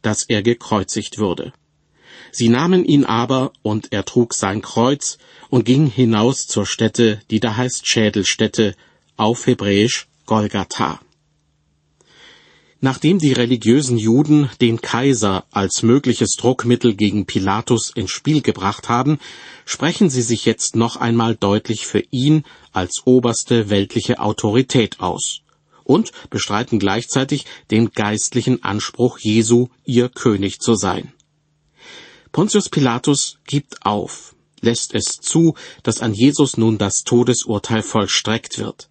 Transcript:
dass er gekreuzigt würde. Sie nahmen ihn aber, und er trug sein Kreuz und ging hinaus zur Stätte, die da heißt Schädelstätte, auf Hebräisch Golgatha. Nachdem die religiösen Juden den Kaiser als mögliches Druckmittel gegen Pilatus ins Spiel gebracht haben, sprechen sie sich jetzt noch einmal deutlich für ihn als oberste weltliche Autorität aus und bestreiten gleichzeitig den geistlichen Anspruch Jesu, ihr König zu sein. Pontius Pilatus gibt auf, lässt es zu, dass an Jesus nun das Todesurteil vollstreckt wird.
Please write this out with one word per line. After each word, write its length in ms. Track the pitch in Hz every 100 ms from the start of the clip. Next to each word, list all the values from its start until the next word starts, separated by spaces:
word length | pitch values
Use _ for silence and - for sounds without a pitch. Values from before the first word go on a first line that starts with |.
dass 220 | 113 107
er 180 | - 110
gekreuzigt 760 | 107 120 - 107 - - 101 -
würde. 340 | 101 85 - _ _ _ _ _ _ - -
Sie 160 | - 117
nahmen 360 | 120 170 185
ihn 200 | - 143
aber, 480 | 135 113 123 131 131 _
und 300 | 110 107 -
er 120 | 104
trug 300 | - 120 117
sein 280 | - 98 101
Kreuz 560 | - - 123 143 - - _ - -
und 160 | 131
ging 240 | 113 131 151
hinaus 580 | 131 117 107 117 135 -
zur 180 | -
Stätte, 560 | 98 - 110 - 117 104 _
die 120 | 110
da 160 | 113 107
heißt 320 | 127 - -
Schädelstätte, 880 | 120 107 104 92 - 107 - 107 - _ _ _ -
auf 320 | 107 120 -
Hebräisch 580 | 120 101 101 113 - - _ -
Golgatha. 760 | 110 104 101 95 - 82 - _ _ _ _ _ _ _ _ _ _ _ _ - - _ _ _ _
Nachdem 380 | 135 127 151 190
die 140 | 151
religiösen 680 | 123 117 123 107 131 131 117
Juden 500 | 110 123 147 151 139 -
den 200 | 120 113
Kaiser 640 | - 117 139 120 101 95 -
als 320 | 104 95 -
mögliches 540 | 113 135 127 113 113 -
Druckmittel 580 | 120 127 117 120 120
gegen 320 | 98 104 101 92
Pilatus 640 | - 98 104 - 117 -
ins 220 | - 98
Spiel 300 | - - 151
gebracht 460 | 120 95 95 - -
haben, 300 | 120 131 151 - - - -
sprechen 440 | - - 156 170 190
sie 140 | 127
sich 220 | 113 117
jetzt 320 | - 110 - 113
noch 200 | 117 -
einmal 380 | 120 117 117
deutlich 500 | 113 101 104 - 110
für 200 | - 101 -
ihn 320 | 131 139 156 - - _
als 300 | 92 92 - -
oberste 640 | 127 120 113 - 120 104
weltliche 500 | 101 98 113 - 120
Autorität 800 | 104 104 107 113 135 131 104 -
aus 400 | 92 95 - - _ _ _ _
und 300 | - 160 220 - -
bestreiten 480 | 107 - 104 127 110
gleichzeitig 680 | 98 104 - 135 135 143 - - _
den 180 | 110 117
geistlichen 720 | - 104 107 - 123 127 123
Anspruch 560 | 92 104 - - 120 -
Jesu, 480 | 107 110 110 120 123 _
ihr 240 | - 120 120
König 520 | - 120 101 98 -
zu 160 | - 110
sein. 360 | 98 92 - _ _ _ _ _ _ _ - - - - _
Pontius 360 | - 208 - -
Pilatus 720 | - 131 117 - 143 - -
gibt 400 | - 143 - -
auf, 520 | 101 104 - - - _ _ _
lässt 340 | 117 117 -
es 260 | 110 - -
zu, 360 | - 160 165 - - -
dass 180 | - -
an 140 | 113
Jesus 420 | 104 131 147 139 -
nun 220 | 113 107
das 240 | 101 -
Todesurteil 800 | - 120 120 120 - 104 - 110
vollstreckt 760 | 104 110 95 - - 113 - -
wird. 300 | 104 - -